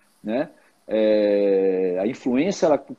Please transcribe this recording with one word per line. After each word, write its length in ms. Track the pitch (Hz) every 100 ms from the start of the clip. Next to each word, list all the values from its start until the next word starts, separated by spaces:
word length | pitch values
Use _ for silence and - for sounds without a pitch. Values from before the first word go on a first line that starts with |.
| _ _
né? 260 | 107 117 156 - _ _ -
É, 1120 | 107 107 107 104 101 101 98 95 117 92 110
a 60 | 104
influência, 640 | - 135 123 180 - 170
ela, 160 | 139 -